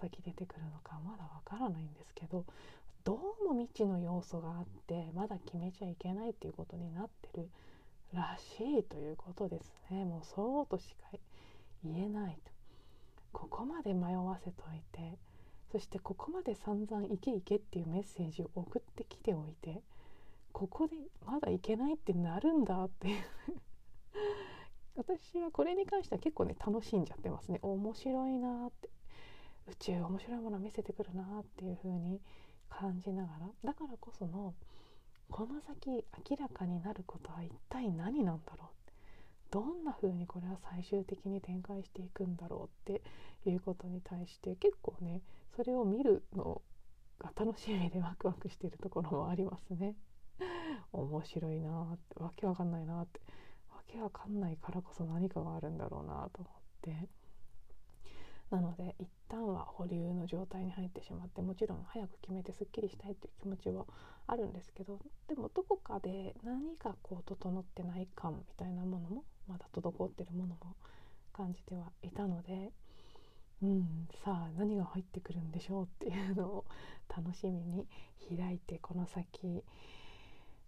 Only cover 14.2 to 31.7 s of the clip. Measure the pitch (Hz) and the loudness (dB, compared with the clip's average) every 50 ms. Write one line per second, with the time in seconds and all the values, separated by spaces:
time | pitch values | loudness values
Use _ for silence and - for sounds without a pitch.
14.2 | 180 185 190 185 - 185 180 - - 160 160 160 - - - 170 165 165 180 - | 4 2 2 0 -2 -4 -6 -6 -6 -6 -6 -6 -8 -8 -8 -6 -6 -6 -6 -10
15.2 | - - - - - - - - - - - 202 - - - 190 - - 190 - | -12 -16 -16 -16 -14 -12 -12 -12 -6 -2 0 0 0 0 -4 -4 -2 -2 -4 -2
16.2 | - 294 339 370 359 247 208 - - 214 208 202 214 208 220 208 202 - 202 185 | -2 -2 -2 0 0 0 -2 0 0 2 2 2 2 2 2 0 2 2 0 2
17.2 | - 269 240 190 - - 202 208 208 - - 180 170 160 165 190 202 - - - | 2 2 2 2 4 4 4 4 4 2 0 0 0 2 2 2 2 0 0 0
18.2 | 170 156 160 - - - - 180 175 - - 240 - - - - 226 - - - | 0 0 0 0 -2 0 -2 -2 -2 0 0 0 -2 -2 -6 -8 -6 -6 -8 2
19.2 | - 220 185 156 151 156 156 - - 165 160 214 - - - - - - - - | 4 4 4 4 2 -4 -6 -6 -4 -4 -4 -4 -6 -8 -12 -12 -10 -10 -10 -10
20.2 | - - - - - - - - 196 185 - - 320 311 320 311 277 - - - | -10 -10 -12 -12 -12 -8 -2 -2 -2 0 2 2 2 2 2 -2 -6 -8 -10 -8
21.2 | - 214 254 302 - 196 180 185 - 208 220 220 254 294 311 - - - 175 175 | -2 0 2 2 4 4 4 4 4 4 4 6 6 4 4 4 4 4 6 6
22.2 | 175 165 165 196 247 320 330 302 226 - 185 185 185 190 - - - 190 208 202 | 6 6 4 6 6 8 10 10 8 8 6 4 4 2 2 2 4 4 4 4
23.2 | 190 - - - - - 359 285 - - - - - - - - - - - 415 | 2 0 -2 -2 -2 -2 -2 -2 -4 -6 -8 -8 -8 -10 -10 -10 -10 -4 -2 2
24.2 | 415 415 415 403 392 - - - - - - - - - - 285 226 - 370 311 | 2 2 2 0 -4 -6 -8 -10 -10 -8 -8 -8 -8 -4 -2 -2 2 2 2 0
25.2 | - - - 349 339 330 - - 285 339 359 392 392 370 403 392 - - - 180 | 0 0 0 2 2 4 4 4 6 6 6 4 4 6 4 4 4 4 0 2
26.2 | - 311 - - 185 - - - - 214 202 233 220 - 226 190 160 - - - | 4 2 4 6 4 4 2 2 2 4 4 4 4 4 4 4 4 4 0 -2
27.2 | - 180 151 - - - 269 - - 196 196 196 202 220 220 - - 262 262 262 | -2 -2 -2 -2 0 0 0 2 2 2 2 4 2 2 0 0 2 2 4 4
28.2 | 262 262 262 247 247 247 247 240 240 247 - - - - - - - - - - | 4 4 4 4 4 2 2 0 -2 -4 -4 -6 -8 -10 -10 -8 -8 -8 -8 -8
29.2 | - - - - - - - - - - - - - 196 180 175 170 170 190 196 | -10 -10 -12 -12 -12 -12 -12 -12 -12 -12 -10 -2 2 2 4 4 4 4 2 0
30.2 | - 226 240 233 226 226 208 190 196 214 - 226 202 - 185 - 208 180 180 190 | 0 -2 -2 -2 0 0 0 0 0 0 0 0 0 0 0 0 -2 0 0 -2
31.2 | 190 190 208 214 202 - - - 185 185 | -2 -2 -4 -4 -6 -6 -8 -6 -2 -2